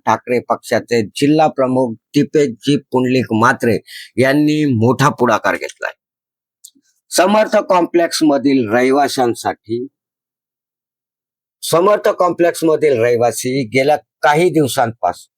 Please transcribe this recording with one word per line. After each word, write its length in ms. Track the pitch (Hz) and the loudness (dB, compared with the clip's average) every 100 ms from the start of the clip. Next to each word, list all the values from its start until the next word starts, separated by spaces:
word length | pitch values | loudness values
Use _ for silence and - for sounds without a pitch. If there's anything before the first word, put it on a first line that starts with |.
| 117 | 0
ठाकरे 340 | 113 - 120 | -2 -2 -4
पक्षाचे 680 | - 113 - 110 - 117 104 | -2 -6 -2 -4 -2 -2 -2
जिल्हा 420 | - 143 156 156 | -2 0 2 0
प्रमुख 460 | 143 127 127 123 | 0 -2 0 -2
दीपेशजी 840 | 110 _ 147 139 156 143 110 - 143 | -6 _ -2 0 0 -2 -2 -2 -2
पुंडलिक 560 | - 127 127 127 110 | -2 -2 0 -2 0
म्हात्रे 460 | 110 120 123 120 98 - - - - | 0 0 0 -2 -2 -6 -20 -10 -2
यांनी 480 | 131 147 151 151 147 | 0 2 0 0 0
मोठा 440 | 113 117 127 143 | 2 0 2 0
पुढाकार 460 | - 120 104 98 87 | 0 0 0 0 -4
घेतलाय. 360 | - - - - _ _ _ _ _ _ - _ _ _ - | -8 -10 -12 -12 _ _ _ _ _ _ -20 _ _ _ -6
समर्थ 480 | - 185 214 220 208 | 0 2 2 2 0
कॉम्प्लेक्स 680 | - 180 170 170 165 - | 2 0 2 0 0 0
मधील 460 | 156 139 135 135 107 | 0 2 2 0 0
रहिवाशांसाठी, 1160 | 120 127 131 135 135 120 110 104 - - 117 135 _ _ _ _ _ _ _ _ _ _ _ _ _ _ _ _ - | 0 2 2 0 0 -2 -2 -6 -8 -8 -8 -8 _ _ _ _ _ _ _ _ _ _ _ _ _ _ _ _ -14
समर्थ 480 | - 160 196 208 214 | -2 0 2 2 0
कॉम्प्लेक्स 540 | - 180 165 170 165 | 0 -2 0 -2 0
मधील 360 | 165 151 151 120 | -2 0 0 2
रहिवासी 680 | 120 117 120 - 127 135 113 | 2 2 0 -2 -4 -4 -2
गेल्या 280 | 127 139 147 | 0 0 0
काही 540 | _ - 156 151 180 | _ -2 0 2 2
दिवसांपास-, 800 | 156 131 143 117 113 87 - _ | 2 0 0 -2 -2 -6 -6 _